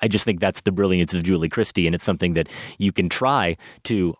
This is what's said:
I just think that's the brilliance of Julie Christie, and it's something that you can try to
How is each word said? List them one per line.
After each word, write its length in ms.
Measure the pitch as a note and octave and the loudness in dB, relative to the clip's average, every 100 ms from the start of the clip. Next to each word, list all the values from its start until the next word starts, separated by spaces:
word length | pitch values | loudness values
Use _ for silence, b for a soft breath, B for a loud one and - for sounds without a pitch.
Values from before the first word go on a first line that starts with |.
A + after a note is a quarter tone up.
I 60 | A2+ | -2
just 180 | G2+ | 0
think 140 | - F2+ | 0 0
that's 220 | G2 - | 0 0
the 100 | G#2 | -2
brilliance 420 | F#2 G2 F2+ E2+ | 2 2 2 2
of 120 | F2+ | 0
Julie 240 | E2+ F2 D#2+ | 0 2 0
Christie, 360 | - G#2+ - - | -2 -2 0 0
and 80 | |
it's 100 | F2 | 0
something 300 | - F2 F2+ | 0 0 0
that 140 | E2 D#2+ B B B | 0 -2 B B B
you 140 | G2 | -2
can 160 | - F2 | 0 -2
try 480 | - C3 C#3 F2+ E2+ B B | 0 0 0 0 -4 B B
to 320 | - G#2+ F2 - | -4 0 0 0